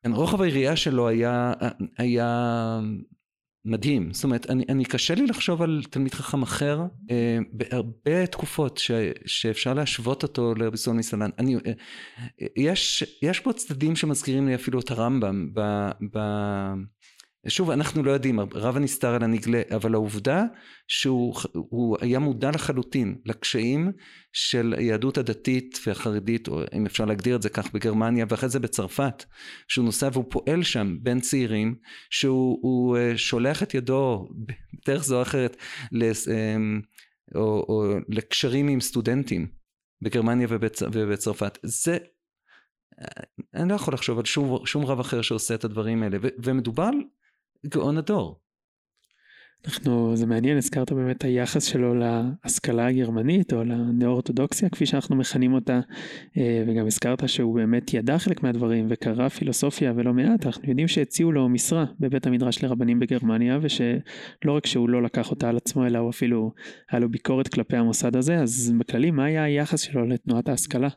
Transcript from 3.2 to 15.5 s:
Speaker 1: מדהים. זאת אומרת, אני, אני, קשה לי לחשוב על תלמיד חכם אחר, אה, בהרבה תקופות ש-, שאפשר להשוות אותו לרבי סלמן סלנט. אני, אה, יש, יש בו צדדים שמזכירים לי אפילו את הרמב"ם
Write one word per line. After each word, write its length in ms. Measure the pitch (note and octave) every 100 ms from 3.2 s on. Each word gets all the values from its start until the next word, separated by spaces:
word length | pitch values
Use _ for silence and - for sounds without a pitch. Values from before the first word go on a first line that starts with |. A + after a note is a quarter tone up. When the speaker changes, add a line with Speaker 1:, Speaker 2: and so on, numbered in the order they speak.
| _ _ _ _
Speaker 1:
מדהים. 480 | A2 A2 C#3 C#3 E2
זאת 120 | F#2+
אומרת, 260 | C#3 A#2+ -
אני, 140 | C3 -
אני, 160 | C3+
קשה 300 | B2+ C3 -
לי 120 | F3 C4+
לחשוב 360 | - - E3
על 200 | E3 D#3 C3+
תלמיד 240 | C3 C3+
חכם 280 | - C3+ D#3+
אחר, 380 | B2 - C#3+ D3 F3 - A2
אה, 280 | A#2+ A#2 A#2 A2
בהרבה 760 | A2 A#2+ B2+ A2+ A2+ - E3+ F3+
תקופות 520 | - - - C#3+ -
ש-, 120 | - A#2 G2+ B1+ -
שאפשר 480 | - A2+ G#2 B2+
להשוות 480 | C3+ D3 - A#2 C3+
אותו 320 | D3 - A#2+
לרבי 220 | A2 A2+ A2
סלמן 260 | - A2+
סלנט. 320 | A2+ G#2 G#2 -
אני, 160 | C3
אה, 180 | B2 - A2+ - - - - A#2+ _ - -
יש, 480 | D3 F#3+ - - - -
יש 220 | D3 F#3
בו 80 | C4+
צדדים 440 | A3+ - C3+ D3+ E3
שמזכירים 520 | D#3 C#3 - C3 C#3
לי 60 |
אפילו 260 | B2+ B2+ B2+
את 100 | A#2
הרמב"ם 600 | A#2 A#2 C3 G#2 G2 D2+